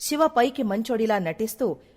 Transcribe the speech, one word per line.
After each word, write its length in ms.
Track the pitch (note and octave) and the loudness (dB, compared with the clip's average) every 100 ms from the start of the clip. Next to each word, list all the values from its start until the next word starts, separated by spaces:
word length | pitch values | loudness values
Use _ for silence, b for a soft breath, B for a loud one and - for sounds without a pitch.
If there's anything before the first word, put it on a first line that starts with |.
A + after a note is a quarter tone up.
శివ 260 | - D4 D#4 | -4 2 2
పైకి 360 | D#4 B3 C4+ | 4 2 2
మంచోడిలా 560 | A#3 G3 A3+ A#3 A3 G#3 | -2 -2 -2 0 2 0
నటిస్తూ 580 | E3+ D#3+ A3 - A#3+ D3 b | -2 -4 -6 -2 -4 -4 b